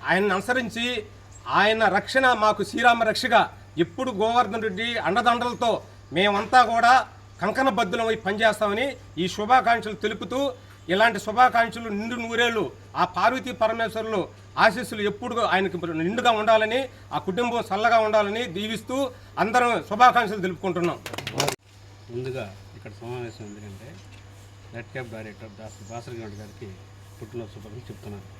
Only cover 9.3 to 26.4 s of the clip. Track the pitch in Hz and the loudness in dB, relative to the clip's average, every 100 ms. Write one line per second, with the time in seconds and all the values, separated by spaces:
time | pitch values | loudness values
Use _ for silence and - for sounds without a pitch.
9.3 | - 214 254 226 233 220 208 214 202 208 | -4 2 4 4 0 -2 -4 -6 -4 -6
10.3 | 247 277 254 - - - 185 226 202 214 | -2 -2 -4 -18 -20 -2 2 2 2 -4
11.3 | 214 254 233 226 226 226 202 226 240 226 | 4 4 6 0 -2 -6 -6 -6 -6 -4
12.3 | 226 240 220 147 - - 139 180 - 208 | 0 2 0 -4 -8 -12 -2 -2 2 2
13.3 | 254 254 196 220 226 226 220 220 214 151 | 2 -6 -2 0 0 -2 -4 -2 -2 -4
14.3 | - - - 208 208 220 220 202 202 247 | -8 -12 4 4 4 -6 -4 -4 -4 -6
15.3 | 233 196 180 190 175 170 160 165 226 247 | -2 2 2 0 -4 -6 -2 -2 2 2
16.3 | 220 214 220 220 240 269 - - 147 - | 2 4 4 4 0 -4 -10 -10 -8 -4
17.3 | 185 240 233 - 196 226 226 214 214 202 | -2 -2 -2 -4 0 4 4 4 2 2
18.3 | 214 240 170 214 226 - 254 277 - - | -2 -6 -6 -6 -6 -4 -4 -4 -6 -14
19.3 | - 190 240 240 214 - 208 247 240 220 | -4 0 2 2 0 -4 4 6 6 0
20.3 | 208 185 170 190 175 170 139 - - - | -2 -4 -4 -4 -2 -2 -4 -10 -12 -10
21.3 | - 143 - _ - - - - 120 127 | -4 -4 -4 _ -20 -20 -20 -12 -8 -6
22.3 | 127 104 98 - - 113 104 117 123 120 | -6 -8 -12 -20 -18 -18 -16 -10 -10 -10
23.3 | 104 107 104 104 98 123 170 - - - | -12 -16 -14 -16 -16 -18 -18 -20 -20 -20
24.3 | - - - - 117 117 135 123 110 107 | -20 -20 -20 -16 -16 -12 -12 -12 -12 -14
25.3 | 101 110 101 110 - 101 117 117 120 110 | -16 -18 -16 -18 -18 -14 -14 -12 -12 -12
26.3 | 101 | -14